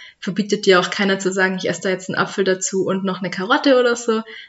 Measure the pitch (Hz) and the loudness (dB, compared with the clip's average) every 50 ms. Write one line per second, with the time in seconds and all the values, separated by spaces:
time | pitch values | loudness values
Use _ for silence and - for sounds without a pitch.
0 | - - - _ - 196 175 - 202 208 214 208 - 196 185 180 180 - - - | -20 -20 -18 _ -8 -4 -2 -2 0 0 -2 2 4 4 6 6 4 2 -2 -2
1 | 202 190 190 196 - 185 190 196 185 190 190 185 - - 180 - - 190 185 180 | 0 0 0 0 0 -2 0 2 0 0 0 -2 -2 -4 -4 -2 -2 -4 -4 -2
2 | - - - - 190 - - 208 190 190 185 185 - - 196 190 - - 190 196 | -4 -4 -2 -2 -2 -2 -2 0 0 0 0 0 -2 -2 -2 -2 0 0 -2 -2
3 | 190 190 180 180 190 180 180 185 185 220 269 302 294 285 254 247 240 240 240 233 | -2 -4 -4 -4 -6 -6 -6 -6 0 0 0 2 4 4 4 6 4 2 0 0
4 | - 233 220 220 220 - - - - | -2 -2 -2 -2 -4 -6 -14 -20 -20